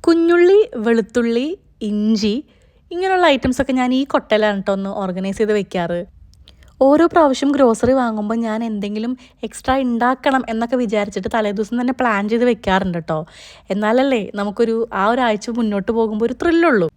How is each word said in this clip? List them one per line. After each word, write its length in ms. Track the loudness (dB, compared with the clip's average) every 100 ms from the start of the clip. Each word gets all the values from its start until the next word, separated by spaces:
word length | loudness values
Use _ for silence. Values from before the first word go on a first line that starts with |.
| 2
കുഞ്ഞുള്ളി, 540 | 2 4 6 6 6 4 0 2
വെളുത്തുള്ളി, 600 | 2 2 -2 0 0 -2 -8 _ _ -4
ഇഞ്ചി 440 | -2 0 2 0 -2 -6 _ _ _ _
ഇങ്ങനെയുള്ള 340 | -4 0 2 4 2
ഐറ്റംസൊക്കെ 380 | 0 -2 -2 0
ഞാൻ 140 | 0 0
ഈ 0 | 0
കൊട്ടയിലാണ് 480 | -2 0 0 0 -2 -4
ട്ടോ 60 | -4
ഒന്ന് 120 | -4 -6
ഓർഗനൈസ് 360 | -6 -6 -6 -2
ചെയ്ത് 140 | 0 0
വെക്കാറ്. 420 | -2 -6 -4 -6 -8 -16 -20 -20 -20 _ -20 _ 4
ഓരോ 200 | 4 4
പ്രാവശ്യം 380 | 4 2 2 0 4
ഗ്രോസറി 380 | 4 4 2 2
വാങ്ങുമ്പോൾ 380 | 0 -4 -4 -4 -4
ഞാൻ 140 | -4 -6
എന്തെങ്കിലും 440 | -6 -6 -6 -6 -8 -12 _ -14
എക്സ്ട്രാ 260 | -8 -2 0 0
ഉണ്ടാക്കണം 580 | 0 0 0 0 0 -2
എന്നൊക്കെ 260 | -4 -2 -2
വിചാരിച്ചിട്ട് 480 | 0 -2 -2 -6 -4 -2
തലേദിവസം 400 | -2 -2 -4 -2
തന്നെ 120 | -4 -2
പ്ലാൻ 300 | -2 -2 0
ചെയ്ത് 140 | 0 0
വെക്കാറുണ്ട് 500 | 0 0 0 0 -6 -4
ട്ടോ. 100 | -6 -6 -16 -20 -20 _
എന്നാലല്ലേ 480 | -2 0 2 2 0 -4 -6
നമുക്കൊരു 360 | -6 -2 -2 0 -4 -2
ആ 20 | 0
ഒരാഴ്ച 360 | 2 0 -2 -4 -4
മുന്നോട്ട് 320 | -2 -2 -2 -2
പോകുമ്പോൾ 280 | -2 -2 -4
ഒരു 80 | -2
ത്രില്ലുള്ളൂ. 460 | 0 2 2 2 0